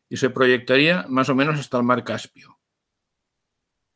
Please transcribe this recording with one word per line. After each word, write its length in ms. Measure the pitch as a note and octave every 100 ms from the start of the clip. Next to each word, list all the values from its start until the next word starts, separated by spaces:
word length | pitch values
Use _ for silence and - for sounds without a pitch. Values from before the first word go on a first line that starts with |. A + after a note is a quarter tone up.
| -
y 80 | -
se 140 | B2+
proyectaría 760 | A#2+ B2+ B2 B2 C3+ D#3 F3+ D3+
más 220 | C3 C3
o 60 | C3
menos 240 | D3+ D3+
hasta 180 | C3+ B2
el 60 |
mar 200 | A#2+ B2
Caspio, 540 | A#2 G#2+ - - - _ _ _ _ _ _ _ _ _ _ _ _ _ _